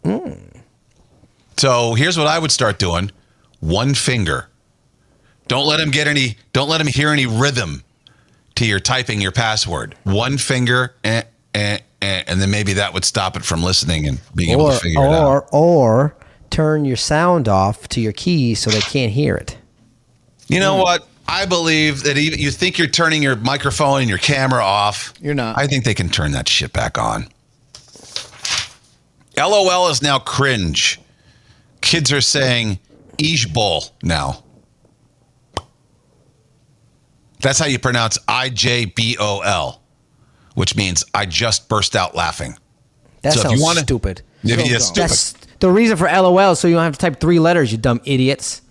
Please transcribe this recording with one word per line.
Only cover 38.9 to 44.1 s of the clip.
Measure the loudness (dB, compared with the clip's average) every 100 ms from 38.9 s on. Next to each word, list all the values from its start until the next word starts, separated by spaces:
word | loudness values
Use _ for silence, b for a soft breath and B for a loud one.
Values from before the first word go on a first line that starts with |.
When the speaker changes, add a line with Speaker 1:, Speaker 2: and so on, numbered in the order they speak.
| -2 -2 0
Speaker 2:
O | -2 -2
L, | -2 -2 -2 -8 _ _ _ b b b b
which | -4 -2 0
means | 0 -2 -2
"I | -4 -2
just | -2 -2 -2 _
burst | -2 0 0
out | -2
laughing." | -2 -4 -4 -10 -12 _ _ _ _ _ _
Speaker 1:
That | -2
Speaker 2:
So | 0
if | 2
Speaker 1:
sounds | 2
Speaker 2:
you |
wanna, | 2 0
Speaker 1:
stupid. | -2 -4 -4